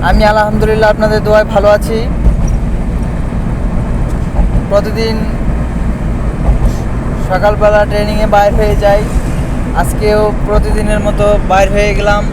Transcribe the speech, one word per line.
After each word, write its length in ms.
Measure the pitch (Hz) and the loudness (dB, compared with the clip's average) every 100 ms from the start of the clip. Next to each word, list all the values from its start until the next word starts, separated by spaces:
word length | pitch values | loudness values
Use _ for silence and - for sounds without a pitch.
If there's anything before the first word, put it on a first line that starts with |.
| 175 | 2
আমি 140 | 214 214 | 2 4
আলহামদুলিল্লাহ 580 | 214 208 208 214 220 214 | 2 0 0 0 2 2
আপনাদের 260 | 208 214 214 214 | 2 0 0 2
দোয়ায় 200 | 214 208 | 2 2
ভালো 140 | 202 208 208 | 2 2 2
আছি। 200 | - 226 220 - - - - - - - - - - - - - - - - - - - - - - - - - - | 0 -2 -2 0 0 2 0 0 -2 -2 -2 -2 -4 -4 -4 -4 -4 -2 -2 -2 -2 -2 -2 -2 -4 0 0 0 0
প্রতিদিন 460 | 196 214 226 226 220 214 - - - - - - - - - - - - - - - - - - - - | 0 0 -2 -2 -2 -2 -2 -2 -2 -2 -4 -4 -4 -4 -2 -4 -2 0 2 0 -2 -4 -4 -4 -4 -2
সকালবেলা 520 | 185 208 208 214 208 208 | 0 0 2 2 2 2
ট্রেনিংয়ে 360 | 208 208 208 214 208 | 0 0 0 2 2
বাইর 160 | 208 202 | 2 2
হয়ে 160 | 214 208 | 2 2
যাই, 180 | 202 202 175 - - - - - - 160 | 2 2 0 -2 -2 -2 -2 -4 -2 -2
আজকেও 400 | 170 - 214 214 214 208 - | -2 0 0 2 0 -2 0
প্রতিদিনের 520 | 208 - 214 208 214 208 | 0 2 0 0 0 0
মতো 180 | 202 208 208 202 | 0 2 2 2
বাইর 180 | 185 196 202 | 2 2 2
হয়ে 160 | 208 202 | 0 0
গেলাম। 260 | 208 208 202 | 0 0 0